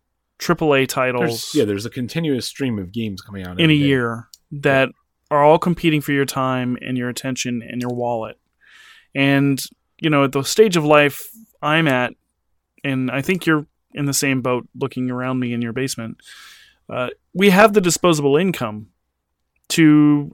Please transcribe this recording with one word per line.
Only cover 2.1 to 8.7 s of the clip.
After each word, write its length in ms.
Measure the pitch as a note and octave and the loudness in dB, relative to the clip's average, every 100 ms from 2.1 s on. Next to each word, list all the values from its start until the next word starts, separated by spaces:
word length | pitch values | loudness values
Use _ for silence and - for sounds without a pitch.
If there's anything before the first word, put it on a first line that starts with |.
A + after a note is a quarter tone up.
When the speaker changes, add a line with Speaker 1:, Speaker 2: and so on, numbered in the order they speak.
| E3 D#3+ B2+ - | -4 -4 -4 -6
Speaker 2:
stream 320 | - C3+ G#2 | -6 -6 -6
of 120 | F2+ | -8
games 300 | A2+ A2 F#2+ | -8 -8 -8
coming 220 | - G2 F2+ | -14 -14 -6
out 80 | |
Speaker 1:
in 60 | F2+ | 2
a 40 | |
Speaker 2:
every 140 | D#3+ D3+ | 2 4
day. 60 | C#3 | 2
Speaker 1:
year 420 | C3+ A#2 A#2 - - - | 0 -2 -6 -14 -20 -18
that 380 | D3 C#3+ C3+ C3 | -4 0 0 0
Speaker 2:
Yeah. 480 | - _ _ - D3 | -6 _ _ -2 4
Speaker 1:
are 80 | |
all 140 | D3 E3 | 6 4
competing 420 | F3+ E3 E3+ D3+ | 2 0 0 0
for 120 | C#3+ | 0
your 120 | C#3+ | -2
time 540 | C3+ C3+ C3 B2+ B2 B2 | -2 -2 -4 -2 -4 -6
and 160 | B2 B2+ | -6 -6
your 140 | B2 | -6
attention 500 | A#2+ C3+ B2+ B2 A#2+ | -6 -8 -6 -6 -8
and 200 | A2 B2 | -8 -8
your 100 | B2 | -6
wallet. 460 | A#2+ A#2+ A#2 A2 - _ _ _ | -4 -4 -4 -8 -14 _ _ _